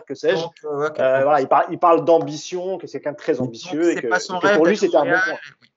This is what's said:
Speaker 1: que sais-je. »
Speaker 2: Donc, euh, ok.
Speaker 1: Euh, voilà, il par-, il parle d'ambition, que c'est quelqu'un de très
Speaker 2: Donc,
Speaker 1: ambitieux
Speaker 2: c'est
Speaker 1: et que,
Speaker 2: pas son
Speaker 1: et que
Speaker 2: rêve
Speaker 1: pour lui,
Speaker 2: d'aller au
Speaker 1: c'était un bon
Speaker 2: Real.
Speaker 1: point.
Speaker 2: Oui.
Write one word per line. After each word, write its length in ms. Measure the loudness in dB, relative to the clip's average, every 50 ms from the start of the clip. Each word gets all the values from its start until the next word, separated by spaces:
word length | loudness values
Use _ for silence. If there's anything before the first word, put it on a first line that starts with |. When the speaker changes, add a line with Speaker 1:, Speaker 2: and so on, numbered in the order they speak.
| -2
Speaker 1:
que 80 | -6 -10
sais-je. » 280 | -4 -2 0 0 0
Speaker 2:
Donc, 140 | -4 -6 -12 _ -12
euh, 240 | -8 -6 -4 -4 -4
ok. 100 | -2 -2
Speaker 1:
Euh, 240 | 0 2 2 2 2
voilà, 160 | 2 2 2
il 80 | 2 4
par-, 200 | 4 2 2 0
il 80 | -2 2
parle 240 | 4 4 4 4 6
d'ambition, 720 | 4 4 4 4 0 -6 -10 -10 -10 -8 -8 -6 -6 -8 -8
que 80 | -10
c'est 140 | -12 -14 -10
quelqu'un 140 | -8 -8 -10
de 40 | -6
très 160 | -4 -2 -2
Speaker 2:
Donc, 120 | -2 -4 -6
Speaker 1:
ambitieux 360 | -8 -12 -12 -8 -4 0 0
Speaker 2:
c'est 160 | 0 0 0
Speaker 1:
et 20 |
que, 60 | -2 -2
Speaker 2:
pas 120 | -2 -2
son 160 | -2 -6 -4
Speaker 1:
et 60 | 0
que 60 | 2 2
Speaker 2:
rêve 100 | 4 4
Speaker 1:
pour 80 | 4
lui, 100 | 2 2
Speaker 2:
d'aller 140 | 2 0 2
au 20 |
Speaker 1:
c'était 60 | 2 2
un 80 | 2
bon 60 | 2
Speaker 2:
Real. 120 | 2 0 0
Speaker 1:
point. 140 | -2 -4 -8 -12 -18 -20 _
Speaker 2:
Oui. 60 | _ _ _